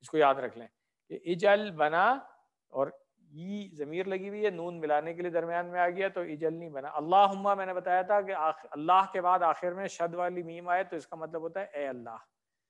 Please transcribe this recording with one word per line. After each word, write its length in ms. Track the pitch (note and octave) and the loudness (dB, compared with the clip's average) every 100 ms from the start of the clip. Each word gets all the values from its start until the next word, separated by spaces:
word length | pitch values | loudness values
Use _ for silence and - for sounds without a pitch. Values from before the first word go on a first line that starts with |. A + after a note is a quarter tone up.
इसको 160 | B2 D#3 | -2 4
याद 220 | C#3 C3+ | 6 4
रख 160 | B2 A#2 | -2 -8
लें 100 | A2+ _ _ _ - | -18 _ _ _ -14
कि 40 | - E3 | -10 -6
इजअल 440 | F3 G3+ G3+ G#3 | 2 4 4 2
बना 340 | D#3 D3+ E3 G#3+ C4+ - _ _ _ _ | 0 2 4 4 2 -4 _ _ _ _
और 260 | C3 C#3 - _ _ E3 | -2 -2 -4 _ _ _
ई 400 | D3 F3+ G#3 G3 | -14 -10 -10 -10
ज़मीर 320 | D#3 D3 E3+ F#3 | -10 -6 -4 -4
लगी 200 | F#3+ G3+ | -4 -6
हुई 140 | G#3 | -2
है, 80 | G#3 | -2
नून 220 | F3 E3+ E3+ | -2 -6 -4
मिलाने 380 | D3+ D3 D#3+ | 0 0 0
के 80 | E3+ | -6
लिए 80 | F3 | -4
दरमियान 340 | E3 E3+ E3+ F3 | -2 -2 -2 -2
में 120 | F3+ | 0
आ 80 | F3 | 0
गया 180 | F3+ F#3+ | 0 -2
तो 140 | F#3 F3 | -4 -6
इजअलनी 420 | D3+ D#3+ E3 E3+ | -4 -4 -4 -8
बना। 180 | C#3 C#3+ | -10 -8
अल्लाहुम्मा 640 | D3+ D#3 F#3+ G3 G3 G3+ G3 | -6 4 6 6 4 0 0
मैंने 160 | F#3 | -2
बताया 280 | F3+ F3+ F3+ | -4 0 2
था 160 | F#3 G#3 | 4 2
कि 100 | F#3+ | 2
आख-, 340 | F3+ D#3 - - | 0 -2 -2 -8
अल्लाह 380 | D3 D#3+ F#3 F#3+ | -4 4 4 4
के 120 | F#3+ | 0
बाद 200 | F3+ F3+ | 2 4
आखिर 300 | E3+ D3+ F3+ | 4 2 -2
में 120 | F#3 G3 | -4 -6
शद 240 | - E3+ F3 | -4 -4 -2
वाली 260 | F3 F3+ | -4 -4
मीम 240 | E3 E3+ F3 | -8 -8 -2
आए 140 | F3+ | -2
तो 120 | F#3+ E3 | 0 -8
इसका 200 | - E3 | -10 -10
मतलब 240 | D#3+ D#3+ | -8 -8
होता 180 | E3 F#3 | -8 -8
है 100 | G3+ | -8
ए 120 | D3 C#3 | -6 -6
अल्लाह, 300 | B2 A#2 A2 - _ _ _ | -8 -12 -16 -18 _ _ _